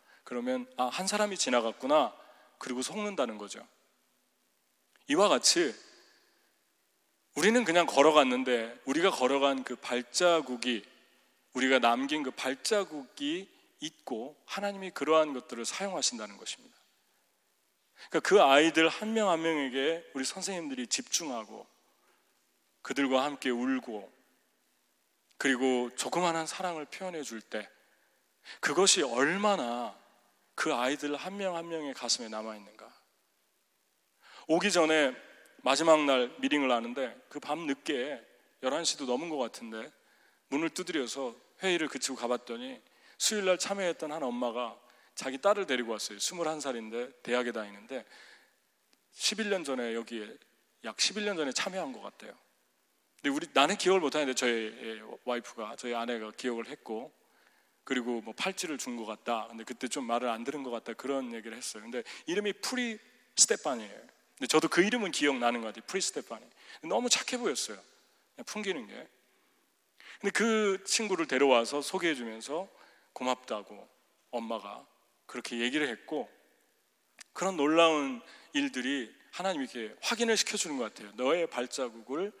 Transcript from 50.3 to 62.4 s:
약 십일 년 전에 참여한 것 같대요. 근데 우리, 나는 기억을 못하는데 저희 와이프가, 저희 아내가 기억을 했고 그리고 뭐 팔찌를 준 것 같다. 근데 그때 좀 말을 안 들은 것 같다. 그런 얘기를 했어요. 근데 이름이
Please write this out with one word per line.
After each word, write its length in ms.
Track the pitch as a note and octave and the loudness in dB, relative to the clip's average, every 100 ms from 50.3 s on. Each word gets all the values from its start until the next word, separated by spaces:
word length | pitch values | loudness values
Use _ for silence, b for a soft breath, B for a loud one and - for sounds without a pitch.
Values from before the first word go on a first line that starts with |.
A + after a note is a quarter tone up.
| - _ _ _ _ | -16 _ _ _ _
약 160 | A2+ A2 | -10 -2
십일 240 | - G3+ G#3 | -2 -2 -4
년 120 | F#3 | -2
전에 140 | C#3+ | -2
참여한 400 | B2 - F#3 D3+ | -2 -4 -4 -6
것 80 | A#2 | -8
같대요. 320 | G2+ - G#2+ - _ _ _ _ _ _ _ _ | -14 -16 -20 -20 _ _ _ _ _ _ _ _
근데 80 | C#3+ | -2
우리, 180 | C#3 - | -2 0
나는 240 | - D3 G3+ | 4 4 4
기억을 240 | F3+ F#3+ | 4 4
못하는데 320 | D3+ D3+ C#3 | 2 0 0
저희 680 | B2+ B2+ A#2 A2 A#2 A#2 A2 A2 - | 0 0 0 -2 -8 -12 -12 -14 -10
와이프가, 540 | - A#2+ A2+ - G#2+ B2 | -4 -4 -6 -10 -10 -8
저희 180 | B2 A#2 | -6 -4
아내가 360 | A#2 A#2+ A2 | -4 -6 -8
기억을 360 | G#2+ B2+ A#2 A2 | -6 -4 -4 -6
했고 460 | - - A2 C#3 _ b b b b b b - | -12 -8 -8 -8 _ b b b b b b -4
그리고 340 | C3 A#2+ A#2+ | -2 -2 -4
뭐 120 | G#2+ G#2+ | -6 -6
팔찌를 420 | F#3+ F#3+ F3+ C#3 | -4 -4 -6 -6
준 200 | - A#2+ | -6 -8
것 80 | A2 | -8
같다. 420 | G#2+ - A#2 G#2+ | -8 -2 -2 -4
근데 160 | A2+ | -10
그때 240 | A2 A#2 B2+ | -12 -8 -6
좀 180 | D3 A#2+ | -4 -2
말을 220 | A#2+ B2 | 0 0
안 160 | A2+ | -4
들은 200 | A#2+ C#3+ | -6 -8
것 80 | C3 | -6
같다. 220 | A#2 - | -8 -8
그런 400 | A2+ C3 C#3 B2+ | -8 -4 -4 -4
얘기를 220 | A#2 A2 A2+ | -8 -12 -12
했어요. 280 | - A2 | -12 -12
근데 200 | A2 B2 B B - | -10 -8 B B -4
이름이 280 | E4+ | -2